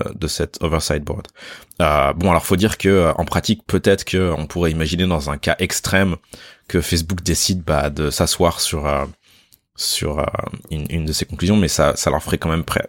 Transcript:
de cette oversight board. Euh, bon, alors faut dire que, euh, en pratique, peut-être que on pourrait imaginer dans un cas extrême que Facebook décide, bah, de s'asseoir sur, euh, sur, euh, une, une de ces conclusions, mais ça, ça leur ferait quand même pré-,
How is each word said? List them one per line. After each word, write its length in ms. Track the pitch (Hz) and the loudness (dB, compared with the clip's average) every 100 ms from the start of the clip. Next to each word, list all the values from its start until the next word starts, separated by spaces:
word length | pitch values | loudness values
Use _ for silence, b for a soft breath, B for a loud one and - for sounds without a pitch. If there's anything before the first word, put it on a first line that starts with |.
| - | -4
de 120 | - 76 | -6 -4
cette 360 | - 76 - | -4 -4 -4
oversight 400 | 82 80 - 76 | -2 0 0 -2
board. 260 | 73 71 - B B B B - | -2 -8 -10 B B B B 0
Euh, 320 | 80 76 69 | 2 4 2
bon, 180 | 78 95 | 2 2
alors 140 | 85 | 2
faut 120 | - 92 | 2 2
dire 200 | 107 - | 2 2
que, 120 | 98 | 4
euh, 220 | 95 82 | 4 4
en 100 | - | 2
pratique, 400 | 85 - - 107 - | 0 0 0 -2 0
peut-être 380 | 92 101 98 | 2 4 2
que 300 | - 92 92 78 | 2 0 0 -2
on 100 | 76 | -4
pourrait 260 | 87 85 | -2 0
imaginer 340 | 80 78 85 92 | 0 0 0 0
dans 240 | 80 71 | 0 -2
un 80 | 71 | -4
cas 180 | 87 - | -2 -2
extrême 580 | 92 - - 95 95 82 B B B B - | -2 -4 0 2 2 0 B B B B -2
que 140 | 90 | -2
Facebook 400 | - 85 80 92 | 0 0 -2 -4
décide, 400 | 160 - - 92 | -2 0 0 -2
bah, 260 | 80 73 73 | 0 0 0
de 220 | 71 73 | -2 -2
s'asseoir 500 | - 87 - 85 - | 0 0 2 2 2
sur, 260 | - 80 73 | -2 -2 -2
euh, 200 | 71 71 - b b b b _ | -2 -4 -10 b b b b _
sur, 440 | - - - 78 73 | -8 -4 -2 -2 -2
euh, 60 | - - - - - | -2 -4 -6 -8 -8
une, 160 | 78 - | -6 -4
une 140 | 82 78 | -4 -2
de 60 | |
ces 100 | 78 | -4
conclusions, 320 | - 78 87 107 | -4 -2 2 4
mais 120 | 80 | 2
ça, 280 | - 71 - | 2 2 2
ça 140 | 80 | 0
leur 120 | 73 | 0
ferait 160 | - 82 | -2 -2
quand 120 | 82 | 0
même 140 | 82 | -2
pré-, 220 | - - | -2 -4